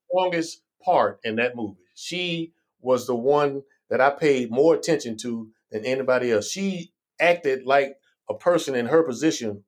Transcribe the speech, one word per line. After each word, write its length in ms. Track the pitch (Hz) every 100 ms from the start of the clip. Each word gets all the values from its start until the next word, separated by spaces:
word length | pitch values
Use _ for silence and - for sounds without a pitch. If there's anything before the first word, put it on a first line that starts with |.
| _
strongest 520 | 180 180 170 160 - _ _
part 380 | - 156 104 - 117
in 100 | 110
that 200 | 123 120
movie. 200 | 107 101 _
She 600 | - - 175 180 170 165 _ _ _
was 260 | 123 127 113
the 80 | 120
one 480 | 123 147 147 139 - _ _
that 100 | 117
I 100 | 131
paid 380 | 143 156 131 120
more 240 | 120 160 156
attention 420 | - 151 123 110
to 340 | 123 117 110 _ _
than 120 | 110 117
anybody 460 | 131 127 127 123
else. 180 | 110 104
She 440 | 190 196 175 170 _ _ _
acted 460 | 165 175 143 131 123
like 320 | 139 139 - _ _ -
a 40 |
person 420 | - 180 170 156 127
in 100 | 117
her 160 | 160
position 600 | 160 120 156 156 113 104